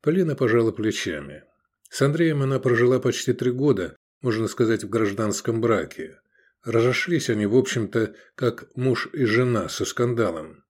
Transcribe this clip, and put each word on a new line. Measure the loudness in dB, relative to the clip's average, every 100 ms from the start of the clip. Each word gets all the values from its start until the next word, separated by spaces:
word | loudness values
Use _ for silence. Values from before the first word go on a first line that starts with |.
Полина | 0 2 0 2
пожала | 4 4 4
плечами. | 0 -2 -2 -4 -6 -10 -18 _ _ _ _ _
С | 0
Андреем | 0 2 2 2
она | 0 0
прожила | 2 4 4 4
почти | 2 -2 -2
три | 0 0
года, | 0 2 2 -2 -10 _ _
можно | -2 -2 -2
сказать, | 0 2 2
в | -2
гражданском | -2 0 0 -2 -2 -4 -2
браке. | 2 2 0 -10 -14 -16 _ _ _ _
Разошлись | -2 2 2 0 0 -2 0
они, | 0 2
в | 2
общем-то, | 2 -2 -2 -2 -2 -6 -20
как | -4 -4 -4 -14 -4
муж | 0 0 -4
и | -2 0
жена | 2 2 0 -2
со | -6 -6
скандалом. | -2 -2 0 -2 -2 -12 -18